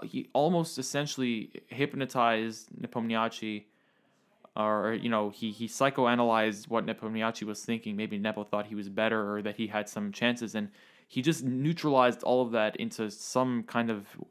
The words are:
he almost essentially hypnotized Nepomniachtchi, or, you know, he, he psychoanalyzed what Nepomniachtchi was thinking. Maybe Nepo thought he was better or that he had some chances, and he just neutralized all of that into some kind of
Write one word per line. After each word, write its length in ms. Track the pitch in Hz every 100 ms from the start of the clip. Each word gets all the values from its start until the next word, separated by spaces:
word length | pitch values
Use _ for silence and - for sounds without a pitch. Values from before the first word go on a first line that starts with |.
| -
he 240 | - -
almost 440 | 135 156 175 165 131
essentially 720 | 127 143 147 - 123 113 - - -
hypnotized 1040 | 120 143 139 131 131 117 110 113 107 - -
Nepomniachtchi, 840 | 120 123 113 113 113 - 110 104 - _ _ _ _ _ _ _ - 110
or, 420 | 107 107 104 110
you 100 | 117
know, 200 | 110 104
he, 220 | - 113
he 160 | 104 117
psychoanalyzed 1000 | - 139 139 120 120 120 110 110 104 -
what 180 | 113 113
Nepomniachtchi 580 | 107 110 110 113 113
was 200 | 104 104
thinking. 320 | - 113 110 104
Maybe 220 | 110 104
Nepo 260 | 107 107
thought 220 | 104 104 107
he 100 | 104
was 140 | 98
better 460 | 98 110 110 104 104
or 60 |
that 120 | 104 104
he 120 | 107
had 200 | 107 104
some 240 | 107 104
chances, 440 | - 120 120 110 107
and 140 | 104 - - - _
he 140 | 131
just 220 | 143 147
neutralized 800 | 127 127 147 165 151 131 123 120
all 180 | - 127
of 100 | 120
that 240 | 113 107 -
into 340 | 117 - 107
some 520 | 101 - 127 127 120
kind 280 | 110 117 117
of 160 | 104 101 - -